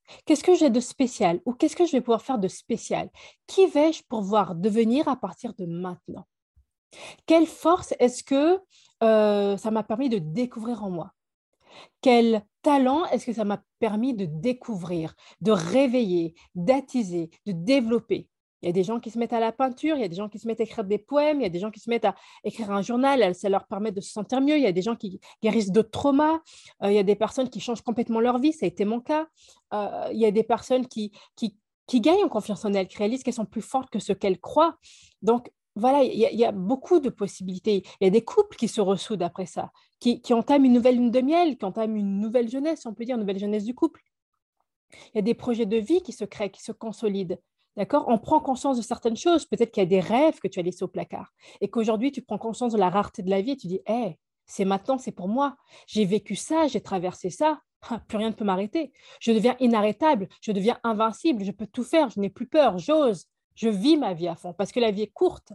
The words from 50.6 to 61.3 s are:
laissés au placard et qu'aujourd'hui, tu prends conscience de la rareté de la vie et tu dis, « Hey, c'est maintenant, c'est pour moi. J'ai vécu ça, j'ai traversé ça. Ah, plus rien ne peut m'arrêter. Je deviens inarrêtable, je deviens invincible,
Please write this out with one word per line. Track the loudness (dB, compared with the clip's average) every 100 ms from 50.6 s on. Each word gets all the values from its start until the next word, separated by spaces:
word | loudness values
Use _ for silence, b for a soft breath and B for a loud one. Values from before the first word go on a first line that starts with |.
laissés | -6 -6
au | -8
placard | -8 -10 -12 -14 B B B
et | -4
qu'aujourd'hui, | -2 0 0 -2
tu | -4
prends | -6 -6
conscience | -6 -4 -2
de | 2
la | 2
rareté | 2 -2 -4
de | -2
la | 0
vie | -2
et | -6
tu | -6
dis, « | -6 -4
Hey, | -4 -4 -8 _ _ _
c'est | -4 -2
maintenant, | -2 -2 -4
c'est | -6
pour | -8 -4
moi. | -2 -2 -6 b b -6
J'ai | -2
vécu | 0 0 -4 -8
ça, | -2 0 0
j'ai | -2
traversé | -4 -4 -4 -6 -8
ça. | -2 -2 -2 _ _ -10
Ah, | -10
plus | -6 -4
rien | -4
ne |
peut | -2
m'arrêter. | -2 -2 -2 -4 -6 B B B
Je | 0
deviens | 2 2 2
inarrêtable, | 2 4 2 2 2 2 -2 b
je | -6
deviens | -2 -2 -2
invincible, | -2 0 -2 0 -2